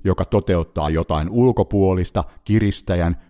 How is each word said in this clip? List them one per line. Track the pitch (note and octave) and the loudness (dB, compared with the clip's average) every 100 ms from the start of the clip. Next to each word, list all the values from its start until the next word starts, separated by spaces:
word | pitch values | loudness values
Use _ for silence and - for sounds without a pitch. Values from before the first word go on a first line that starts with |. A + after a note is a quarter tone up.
joka | F#2+ F#2 | -2 -2
toteuttaa | F2+ G#2 - F2 D#2+ - D2+ | 0 -2 0 -2 -2 -4 -2
jotain | D#2+ - D#2+ E2 | -2 -2 -2 0
ulkopuolista, | A#2 B2 A2 F#2+ G2+ F#2+ F#2 F2+ F#2+ - - | 2 2 2 0 2 2 0 -2 -4 -6 -10
kiristäjän, | - G#2+ G#2 - - F2 E2+ E2+ | -2 0 2 -2 -2 0 0 -2